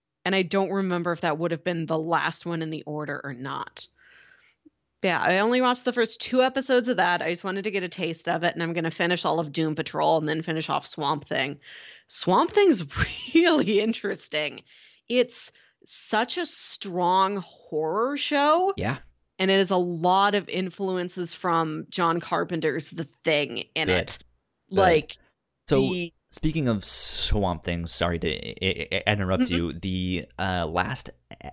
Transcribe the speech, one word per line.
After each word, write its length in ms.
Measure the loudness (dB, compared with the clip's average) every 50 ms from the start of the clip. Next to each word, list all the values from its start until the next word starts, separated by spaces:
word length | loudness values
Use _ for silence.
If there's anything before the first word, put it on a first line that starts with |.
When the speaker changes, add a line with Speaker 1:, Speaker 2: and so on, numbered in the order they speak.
| _ _ _ _ -4
Speaker 1:
And 100 | 0 0
I 60 | 0
don't 300 | 0 0 0 0 0 0
remember 400 | 0 -2 0 0 0 0 0 -2 -2
if 80 | -2
that 160 | 0 -2 0
would 140 | 0 -2 -2
have 120 | -2 -2 -4
been 220 | -4 -2 -2 -2
the 120 | -2 -2 -2
last 460 | 0 0 0 2 0 0 -4 -6 -6
one 160 | -6 -6 -4
in 80 | -4 -6
the 140 | -8 -8 -8
order 380 | -8 -8 -6 -6 -6 -8 -8 -8
or 100 | -10 -10
not. 540 | -10 -8 -8 -8 -8 -8 -10 -12 -14 -16 -16 _ _ _ -20 -20 -20 -20 _ _ _ _ _ _ _ _ _ _ _ _ _ _ _
Yeah, 180 | 0 0 2 2
I 200 | 2 2 4 4
only 220 | 4 2 2 4
watched 240 | 2 2 0 0 -2
the 80 | -2 0
first 260 | 0 0 -2 -2 -6
two 200 | -6 0 2 4 4
episodes 460 | 4 2 -2 0 2 2 2 2 2
of 80 | 2
that. 240 | 2 2 2 2 0
I 80 | 0 -2
just 140 | -4 -4 -4
wanted 180 | -6 -4 -4 -4
to 80 | -4
get 120 | -4 -4 -4
a 60 | -4
taste 380 | -6 -4 -4 -4 -4 -4 -2
of 160 | -2 -2 0 0
it, 100 | 0 0
and 80 | 0
I'm 120 | -2 -2 -2
gonna 180 | -2 -2 -2
finish 320 | -2 0 0 0 0 0 0
all 140 | 0 0 0
of 120 | -2 -2 -2
Doom 200 | -2 0 0 0
Patrol 420 | -2 -4 -4 -2 0 2 4 4
and 100 | 2 2
then 140 | 0 -4 -4
finish 280 | -4 -4 -4 -4 -2 -2
off 160 | -2 -2 -4
Swamp 400 | -6 -6 -2 -2 0 0 -2 -4
Thing. 320 | -4 -2 -2 -2 -2 -4 -10 -16 -20 -20 -20 -20 -20 -20 -20 _
Swamp 440 | -10 -6 -2 2 4 4 4 4 4
Thing's 320 | 4 6 6 6 6 4 0 -4 -2 -2 -2
<laughs> 280 | -2 -4 -10 -4 2 4
really 440 | 4 6 6 4 4 2 2 2 2
interesting. 840 | 2 0 -2 -2 -4 -6 -6 -6 -8 -6 -4 -2 -2 -4 -6 -10 -18 _ -20 -20 -20 -20 _ _ _
It's 440 | 0 2 2 2 2 -2 -10 -10 -10 -12 _ _ _ _ _ -16
such 520 | -12 -12 -10 -6 -2 0 0 0 0 -2
a 80 | -4 -6
strong 920 | -6 -6 -8 -10 -10 -10 -8 -8 -6 -2 0 2 4 4 4 4 4 0
horror 800 | -4 -8 -10 -16 -20 -12 -6 -4 -2 -2 -2 0 0 -2 -2 -2
show. 560 | -4 -4 0 0 2 4 4 4 4 4 2 0
Speaker 2:
Yeah. 200 | -2 -2 -4 -4 -6 -10 -18 _ _ _ _ _ 0
Speaker 1:
And 80 | 2 4
it 80 | 4
has 140 | 4 4 4
a 60 | 2
lot 580 | 2 2 0 -2 0 4 4 6 6 6 4 4
of 140 | 0 -2 -2
influences 840 | -4 -4 -4 -6 -6 -4 -4 -2 -2 -2 -4 -4 -6 -6 -8 -8 -6
from 520 | -4 0 2 2 2 2 0 -2 -6 -8 -6
John 300 | -2 0 2 2 2 0
Carpenter's 680 | -2 -2 -2 -2 -2 -2 -2 -2 0 0 -2 -2 -6 -8
The 160 | -8 -10 -10 -10 _ _ 0
Thing 400 | 2 2 2 2 -2 -4 -8 -10 -6 -4
in 120 | -2 0
Speaker 2:
Good. 80 | 2 2
Speaker 1:
it. 220 | 2 0 -2 -6 -10 -12 _ _ _ _ _ _ _ _ -2
Speaker 2:
Good. 60 | 2
Speaker 1:
Like, 360 | 4 6 6 6 4 2 -2 -12 -16 _ _ _ _ _ _ _ _ _ 2
Speaker 2:
So, 100 | 4 4
Speaker 1:
the 320 | 4 4 2 -2 -4 -6 -10 _ _ -12
Speaker 2:
speaking 380 | -6 -2 -2 0 0 2 2
of 160 | 2 0 0 0
Swamp 800 | -2 -2 0 0 -2 -2 0 0 2 2 2 2 0 0 -2 -4
Thing, 220 | -4 -4 -4 -4
sorry 340 | -4 -2 -2 0 0 0 0
to 100 | -2 -2
i-, 580 | -4 -4 -6 -10 -6 -2 -2 -2 -2 -2 -4 -4
i-, 120 | -4 -2 0
interrupt 360 | 0 0 2 2 2 2 2 2
Speaker 1:
Mm-hmm. 120 | 0 0
Speaker 2:
you. 180 | 0 -2 -2 -4 -4
The, 460 | -4 -4 -2 -2 -2 -2 -2 -4 -6 -8 _
uh, 280 | -6 -4 -2 -2 -2 -2
last 440 | -2 0 -2 -2 -2 -4 -8 -10 -12 -16 _ _ -20
e-, 160 | -20 -18 -16 -12